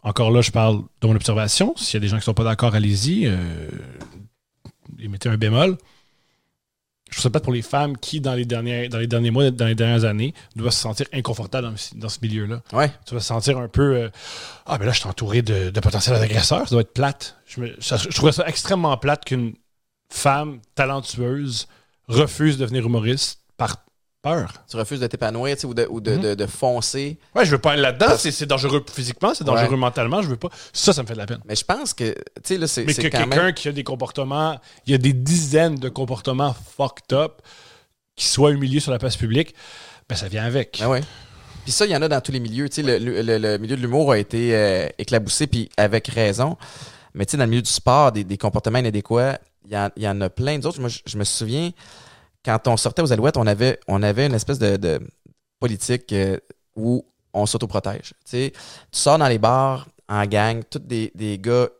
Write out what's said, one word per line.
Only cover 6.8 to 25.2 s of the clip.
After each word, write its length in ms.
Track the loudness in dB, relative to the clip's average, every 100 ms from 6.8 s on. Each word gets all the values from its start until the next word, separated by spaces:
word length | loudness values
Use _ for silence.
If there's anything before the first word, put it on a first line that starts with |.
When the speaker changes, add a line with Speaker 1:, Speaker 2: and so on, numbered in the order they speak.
| _ _ _
Speaker 1:
Je 80 | -2
trouve 60 |
ça 60 | 0
plate 140 | 0
pour 100 | 0
les 80 | -4
femmes 340 | -2 -2 0 -4
qui, 220 | -6 -4
dans 140 | -2
les 100 | -2 -2
derniers, 440 | -4 -4 -4 -4
dans 80 | -4
les 80 | 0
derniers 240 | 2 2
mois, 220 | 4 2
dans 160 | 4 0
les 80 | 2
dernières 280 | 4 4
années, 300 | 2 0 -2 -6 -16 -4
doivent 180 | -2
se 60 | -2
sentir 240 | -4 -4 -4
inconfortables 540 | -4 -4 -4 -4 -6 -6
dans, 320 | -10 -12 -10
dans 100 | -10
ce 80 | -6
milieu-là. 380 | -4 -2 -4 -6 -4
Speaker 2:
Ouais. 180 | 0 0 -2 -10
Speaker 1:
Tu 80 |
vas 60 | -8
se 80 | -4
sentir 320 | -2 0 -2
un 80 | 0
peu, 280 | 2 2 2
euh, « 140 | -2 -10 -16 -14 -16 -18 -6
Ah, 120 | -2
mais 80 | 0
là, 40 |
je 60 | 0
suis 60 | -2
entouré 360 | -6 0 0
de, 260 | 2 0 0
de 100 | 2
potentiels 360 | 2 2 0 2
agresseurs, 520 | 2 2 2 0 2
ça 40 |
doit 100 | 2
être 120 | 2
plate. » 440 | 0 -2 -2 -14 -18 _
Je 160 | -10
me, 140 | -10 -8
ça, 180 | -4 -2
je 120 | -2
trouvais 220 | 4 4
ça 160 | 4 0
extrêmement 500 | -2 -2 0 2 0
plate 280 | 0 -2 -2
qu'une 280 | -4 -4 -8 _ _ _ _ _
femme 500 | 0 2 2 -2 -10 _
talentueuse 920 | -2 -2 -2 -6 -4 -4 -2 -4 -6 -8 _ _ _ 0
refuse 500 | 2 2 2 2 2
de 40 | -2
devenir 200 | -2 0
humoriste 520 | 0 0 -2 -4 -8 _ _
par 200 | -4 -4 _ _ _ _
peur. 320 | -4 -2 -4 -10 _
Speaker 2:
Tu 80 | -6
refuses 240 | -4 -4
de 60 | -4
t'épanouir, 480 | -2